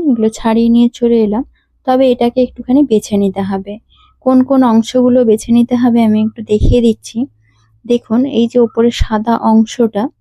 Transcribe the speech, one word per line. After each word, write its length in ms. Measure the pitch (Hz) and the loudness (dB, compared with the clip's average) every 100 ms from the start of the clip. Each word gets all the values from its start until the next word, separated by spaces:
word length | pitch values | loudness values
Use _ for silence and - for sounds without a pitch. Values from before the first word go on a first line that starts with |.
এগুলো 260 | 320 233 220 | 0 0 -2
ছাড়িয়ে 400 | 220 226 220 233 | -2 -2 0 2
নিয়ে 180 | 233 240 | 2 2
চলে 260 | - 240 233 | 0 0 2
এলাম, 240 | 214 208 285 _ _ _ - | 0 -2 -8 _ _ _ -2
তবে 180 | 254 262 | 2 2
এটাকে 280 | 247 240 254 | 0 -2 0
একটুখানি 400 | 247 - 240 262 | -4 -4 -2 0
বেছে 300 | 285 214 - 202 | 2 0 -2 -2
নিতে 260 | 196 196 | -2 -4
হবে। 320 | 196 190 196 208 _ _ _ _ 262 | -6 -6 -8 -14 _ _ _ _ 0
কোন 120 | 262 | 2
কোন 160 | 254 269 | 2 2
অংশগুলো 560 | 254 220 220 254 247 247 | 2 2 0 0 2 2
বেছে 260 | 226 220 - | 2 0 0
নিতে 220 | 233 240 247 | 0 0 0
হবে 220 | 247 233 | 0 2
আমি 140 | 226 214 | 2 0
একটু 200 | 214 220 | -2 -6
দেখিয়ে 360 | 214 214 - 247 | -4 0 2 2
দিচ্ছি। 380 | 233 220 - 226 277 _ _ _ _ _ | 2 -2 -6 -8 -8 _ _ _ _ _
দেখুন, 360 | 226 240 - 233 269 | -4 -4 -2 -2 -2
এই 160 | 220 233 | -2 -2
যে 100 | 247 | 0
ওপরে 300 | 226 - 233 | 0 0 -2
সাদা 400 | - - 220 220 233 | 0 -2 -2 -2 -2
অংশটা 600 | 226 220 220 - 226 202 262 - | 0 0 0 -2 -2 -2 -6 -8